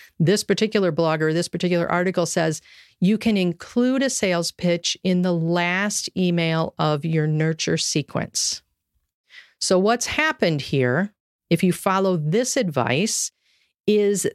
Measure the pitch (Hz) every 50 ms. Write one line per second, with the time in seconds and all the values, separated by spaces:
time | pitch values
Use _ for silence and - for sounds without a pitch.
0 | - - _ - 165 147 202 208 - - 202 - 220 214 220 214 190 175 156 151
1 | 165 160 156 156 156 156 156 170 170 - - 175 180 180 180 170 170 - - 175
2 | 180 190 180 - 170 160 - 180 165 160 156 - - - - - - _ _ -
3 | 185 180 220 214 - 226 214 196 185 175 165 - - - - 240 247 254 262 269
4 | 269 262 262 - - 190 180 170 170 - - - - 180 170 170 170 - - -
5 | - 190 180 180 180 185 175 170 160 165 170 175 175 175 175 185 202 208 208 -
6 | - - - - 185 180 170 170 165 165 160 160 160 - - - 156 156 151 147
7 | 147 165 160 160 151 156 151 151 156 160 160 160 - - 165 160 - - - 156
8 | 143 - - - - - - - - - - - _ _ _ _ _ _ _ _
9 | _ _ _ _ _ _ - - - _ _ - - - 196 180 190 208 233 240
10 | - - - - 302 311 302 - - 180 160 143 - - - 135 127 123 123 156
11 | 196 208 _ _ _ _ _ _ _ - 170 165 - 180 175 - - 196 185 190
12 | 190 190 185 170 151 151 160 220 254 254 - 277 240 175 143 139 117 120 123 143
13 | 196 226 - - - - _ _ _ _ _ _ _ _ _ _ - - 208 208
14 | 208 202 208 190 - - -